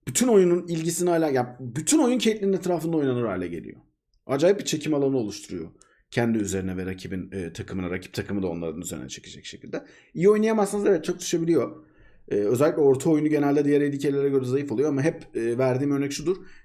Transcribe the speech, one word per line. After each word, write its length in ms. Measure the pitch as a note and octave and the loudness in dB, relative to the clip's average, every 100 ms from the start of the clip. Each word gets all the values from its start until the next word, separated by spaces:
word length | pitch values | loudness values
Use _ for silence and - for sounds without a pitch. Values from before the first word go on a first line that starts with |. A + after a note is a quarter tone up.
| - | -6
bütün 200 | B2 B3 | 0 4
oyunun 380 | G#3+ F3+ F3 F3 | 6 6 4 0
ilgisini 440 | E3 E3 E3+ F3+ | -4 -2 -2 0
hala, 180 | E3+ D#3+ | 2 2
ya 300 | C3 - - | 2 0 -6
bütün 380 | B2+ C3 D#3+ D4+ | -10 -6 2 4
oyun 200 | B3+ B3 | 4 2
Caitlyn'in 340 | A3 G#3+ G3 | 2 2 0
etrafında 440 | F#3+ F3+ F3 D#3+ E3 | 0 0 -2 0 0
oynanır 280 | C#3 B2 | 0 0
hale 240 | A#2 F2+ F2 | -2 -2 -4
geliyor. 320 | E2+ - - - _ _ _ - | -8 -10 -16 -20 _ _ _ -6
Acayip 320 | C#3 E3+ G3+ | 2 4 4
bir 60 | |
çekim 300 | - D3+ D#3 | 0 -4 -2
alanı 220 | D3 C#3 C3+ | 0 2 0
oluşturuyor. 540 | G#2 F#2 - F2+ D#2+ - _ _ _ | -2 -6 -10 -10 -10 -16 _ _ _
Kendi 280 | - A#2 A2+ | 0 2 2
üzerine 380 | G2+ F#2+ F#2 F#2 | 0 -2 -4 -4
ve 100 | F#2 | -6
rakibin, 440 | F#2+ F2+ F#2 F#2 | -8 -8 -8 -8
e, 200 | F#2+ E2+ | -8 -8
takımına, 380 | E2 - F#2+ F2+ | -10 -8 -6 -4
rakip 220 | F#2 - | -6 -6
takımı 300 | - F#2+ G2 | -8 -6 -4
da 40 | F#2+ | -4
onların 340 | E2 E2+ D#2 | -4 -6 -8
üzerine 280 | E2+ D#2+ B1+ | -8 -10 -10
çekecek 360 | - - - | -14 -16 -18
şekilde. 400 | - - - - - - _ | -18 -18 -12 -12 -12 -20 _
İyi 160 | - F#3 | 2 4
oynayamazsanız 560 | G#3+ A3 A3 G3 G#3 G3+ | 6 4 2 0 0 2
evet 180 | F3+ | 2
çok 140 | D#3 F3 | 0 -6
düşebiliyor. 680 | - F3 E3 D#3+ A#2 - - _ - - - | -4 -2 2 2 0 -6 -20 _ -20 -20 -6
E, 60 | |
özellikle 460 | G#2 G#2 A#2+ D3 E3 | -2 0 2 2 4
orta 300 | C#3 C3 E3 | 4 4 2
oyunu 180 | D3+ D3+ | 2 2
genelde 360 | D3+ C#3+ C#3+ | 2 2 2
diğer 160 | C#3+ C#3+ | 4 2
A 120 | D3 | 2
D 60 | C#3 | 0
carry'lere 300 | D3 C#3 C#3 | -2 0 2
göre 160 | C3+ | 2
zayıf 280 | B2 C3 C#3+ | 0 -2 0
oluyor 160 | A#2 D3+ | 0 0
ama 140 | C#3 | 0
hep, 340 | D3+ E3 - - | 0 -2 -6 -4
e, 220 | A2+ A#2+ | -2 0
verdiğim 340 | C3 B2+ C#3+ | 0 0 0
örnek 200 | C#3+ C#3+ | 0 -2
şudur. 240 | - D3 F#3+ - - | -4 -4 -4 -6 -20